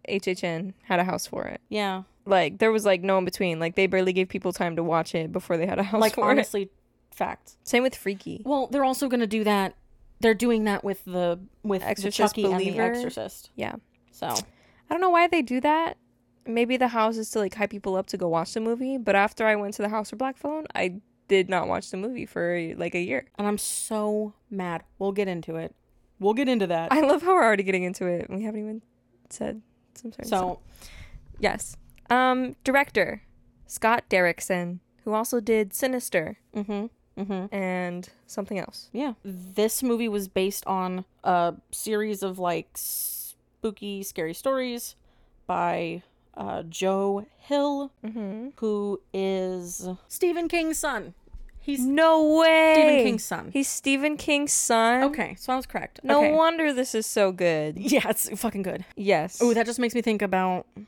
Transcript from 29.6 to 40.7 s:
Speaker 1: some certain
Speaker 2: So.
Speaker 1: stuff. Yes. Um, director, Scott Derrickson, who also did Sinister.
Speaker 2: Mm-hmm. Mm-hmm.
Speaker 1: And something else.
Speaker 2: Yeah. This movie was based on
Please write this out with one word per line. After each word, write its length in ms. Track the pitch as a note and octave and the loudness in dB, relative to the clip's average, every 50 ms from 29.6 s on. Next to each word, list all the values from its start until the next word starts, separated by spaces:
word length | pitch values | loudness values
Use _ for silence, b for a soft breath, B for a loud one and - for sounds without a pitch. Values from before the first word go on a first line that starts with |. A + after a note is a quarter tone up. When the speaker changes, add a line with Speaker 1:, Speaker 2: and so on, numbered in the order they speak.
| - _ _ _ _ _ _ | -14 _ _ _ _ _ _
Speaker 1:
some 200 | - - A3+ - | -16 -16 -14 -12
certain 120 | - - A3+ | -12 -4 -2
Speaker 2:
So. 80 | A3 F#3+ F#3 F3+ F3+ - | -2 0 0 -2 -4 -8
Speaker 1:
stuff. 280 | B B B B B B B B B B B B B - - - | B B B B B B B B B B B B B -20 -8 -2
Yes. 360 | G#3 G3 - G#3 - - - - - - - - - - | -2 -2 -2 -2 -6 -12 -14 -18 -20 -20 -20 -20 -2 2
Um, 460 | A#3+ B3+ B3+ B3+ B3+ B3+ B3+ B3+ - - _ | 4 4 4 4 2 2 -2 -4 -8 -4 _
director, 580 | C4+ C4 C#4 C#4+ - - G#3 F3 - C#2+ - - _ _ _ _ _ _ _ - | 2 4 4 2 2 2 0 0 0 -2 -8 -14 _ _ _ _ _ _ _ -16
Scott 380 | - - - - A3+ A#3 - - _ | -14 -6 0 2 2 2 2 2 _
Derrickson, 720 | G3+ F#3 F3+ E3+ E3 - - - F#3+ F3+ F3 F3 F3+ F3+ - _ _ _ _ | 2 4 4 4 2 -2 -2 -2 -2 -2 -2 -4 -8 -10 -12 _ _ _ _
who 80 | G#3+ G#3+ | -2 -2
also 260 | A3 A#3 - B3+ A#3+ | -2 -2 0 -2 -2
did 340 | G#3 A3+ A3+ A3 G#3 G3 - | 2 2 2 2 2 0 -2
Sinister. 640 | - C4+ C4 B3+ B3 - - - F3 D#3 F3+ G#3 - _ _ - | -2 -2 0 -2 -2 -4 -2 -2 -2 -2 -2 -8 -14 _ _ -8
Speaker 2:
Mm-hmm. 320 | G#3 G3+ G#3+ G#3 G3+ G#3+ A#3+ - _ _ _ _ F3 | -8 -6 -4 -4 -6 -6 -8 -12 _ _ _ _ -10
Mm-hmm. 340 | G3+ F#3+ G3 F#3 F#3 G#3 - | -8 -6 -6 -6 -6 -6 -6
Speaker 1:
And 540 | G3 F#3+ F#3 F3+ F3+ F3+ F3 F3 F3 F3+ - _ _ _ | -6 -4 -4 -4 -4 -4 -6 -6 -8 -12 -14 _ _ _
something 320 | - - G#3+ G3 - G#3+ F#3 | -12 -10 -10 -8 -6 -8 -8
else. 300 | - - - - - - | -8 -8 -14 -18 -18 -10
Speaker 2:
Yeah. 220 | - A#3 D4 C#4 A3+ - - | -6 -6 -6 -6 -6 -8 -12
This 580 | G3+ F#3 F3+ F3+ F#3+ F#3+ G#3+ G#3+ A3+ - - | -14 -12 -12 -14 -6 0 0 0 0 0 0
movie 280 | C4 B3 A#3 A3+ A#3+ A3+ | 0 0 0 0 0 -2
was 180 | G3+ G#3 G3 | -2 -4 -6
based 380 | F#3 - F#3+ F#3+ G3 G3 - - | -2 -2 0 0 0 -2 -4 -4
on 380 | - | -2